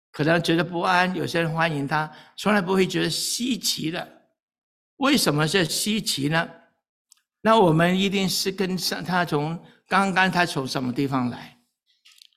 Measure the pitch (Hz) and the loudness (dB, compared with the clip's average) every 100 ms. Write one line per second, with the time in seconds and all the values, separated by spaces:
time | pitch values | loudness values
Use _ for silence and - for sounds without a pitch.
0 | _ - 151 170 170 165 175 175 185 180 | _ -2 0 2 2 0 0 -2 0 2
1 | 180 185 135 170 165 160 165 143 139 156 | 0 -2 -4 -2 -2 0 0 -2 -2 -2
2 | 156 - - - 190 208 175 190 180 165 | -4 -10 -20 -4 0 0 2 2 2 0
3 | 170 - - - 247 202 - - 160 175 | -2 -2 -4 -4 -4 -4 -4 -4 -6 -6
4 | - - _ _ _ _ _ _ _ - | -10 -18 _ _ _ _ _ _ _ -2
5 | 269 294 - 147 156 196 160 - 214 214 | 2 2 2 2 2 2 0 -2 -2 -2
6 | - - 143 165 170 - _ _ _ _ | -2 -2 0 0 -2 -10 _ _ _ _
7 | _ _ _ _ - 196 185 160 170 190 | _ _ _ _ 4 6 6 6 4 4
8 | 196 190 190 - 196 190 185 185 - 180 | 2 0 -2 -2 -4 -2 -4 -2 -4 -6
9 | 165 180 170 147 151 170 - _ - 185 | -2 -2 0 0 -2 -6 -12 _ -2 0
10 | 196 185 190 175 170 151 127 143 127 120 | 2 2 2 2 0 -2 -4 -4 -4 -2
11 | 139 135 123 113 - _ _ _ _ _ | -2 0 -2 -6 -16 _ _ _ _ _
12 | - - - | -20 -20 -20